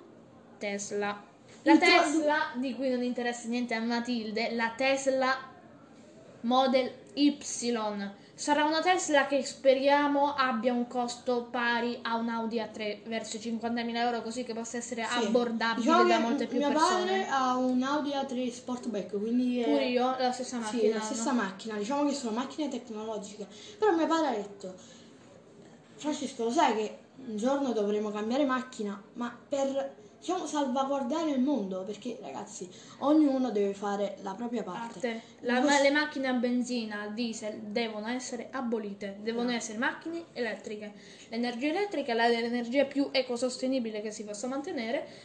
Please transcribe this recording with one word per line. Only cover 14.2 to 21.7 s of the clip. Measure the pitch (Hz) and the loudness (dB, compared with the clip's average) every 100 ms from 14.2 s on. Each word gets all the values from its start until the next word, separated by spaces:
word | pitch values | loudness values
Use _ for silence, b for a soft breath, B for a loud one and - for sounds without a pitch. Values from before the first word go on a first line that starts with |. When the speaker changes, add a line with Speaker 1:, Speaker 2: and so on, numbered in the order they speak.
Speaker 1:
così | 226 240 | -4 -6
che | 233 | -6
possa | 226 233 240 | -6 -6 -8
essere | - 233 220 | -6 -6 -2
Speaker 2:
Sì. | 240 220 | 0 4
Speaker 1:
abbordabile | 240 240 226 226 226 | 4 4 0 0 2
Speaker 2:
Diciamo | 226 339 359 | 4 6 8
Speaker 1:
da | 339 | 6
Speaker 2:
che | |
Speaker 1:
molte | 330 285 233 | 4 0 0
più | - | 0
Speaker 2:
mio | 285 | 2
Speaker 1:
persone. | 302 349 370 | 4 4 4
Speaker 2:
padre | 359 381 381 | 2 0 0
ha | 277 254 254 | 0 2 2
un | 254 254 | 2 2
Audi | 262 294 285 | 2 0 0
A | 277 | -2
tre | 269 247 247 | -2 -2 -4
Sportback, | - - 240 240 208 185 202 | -4 -8 -6 -4 -4 -4 -4
quindi | 220 247 254 247 | 0 2 2 2
è | 262 | 2
Speaker 1:
Pure | 285 262 | 2 4
io, | 247 254 254 | 2 2 2
la | 254 | 0
stessa | 247 247 247 | -2 -6 -6
Speaker 2:
Sì, | 214 233 | -4 2
Speaker 1:
macchina, | 214 226 | 2 2
Speaker 2:
la | |
stessa | 214 240 233 | -2 -2 0
Speaker 1:
no? | 247 | 0
Speaker 2:
macchina, | 196 190 220 | 0 -4 -8